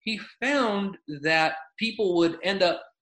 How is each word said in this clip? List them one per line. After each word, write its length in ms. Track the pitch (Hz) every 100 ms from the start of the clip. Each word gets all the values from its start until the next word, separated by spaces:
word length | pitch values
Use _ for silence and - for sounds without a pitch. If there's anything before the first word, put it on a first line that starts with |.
he 200 | - 214 - _
found 560 | 247 285 233 202 196 190 - 147
that 320 | 147 160 156 - - -
people 380 | 226 220 196 175
would 200 | 165 165
end 200 | 180 196
up 200 | 175 156 - _